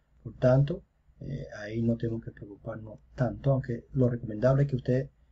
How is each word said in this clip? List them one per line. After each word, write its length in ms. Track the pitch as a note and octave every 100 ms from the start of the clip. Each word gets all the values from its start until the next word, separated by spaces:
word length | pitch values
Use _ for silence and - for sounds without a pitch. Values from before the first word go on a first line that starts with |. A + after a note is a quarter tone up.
| _ _
Por 100 | A2 -
tanto, 440 | B2+ C3 C#3+ F3+ - _ _ -
eh, 260 | - - - -
ahí 220 | G#2 A2+
no 140 | A#2 A2+
tenemos 280 | A2+ A2+
que 80 | A2+
preocuparnos 680 | - G#2 G2+ A2+ A2 A2 G#2+ _
tanto, 380 | - A#2+ G#2 C#3+
aunque 340 | C3 B2 A#2 -
lo 160 | C3+ B2
recomendable 560 | A#2+ G#2+ G#2+ B2 C3+
es 40 | C#3
que 80 | B2
usted, 340 | - B2+ C#3 _ _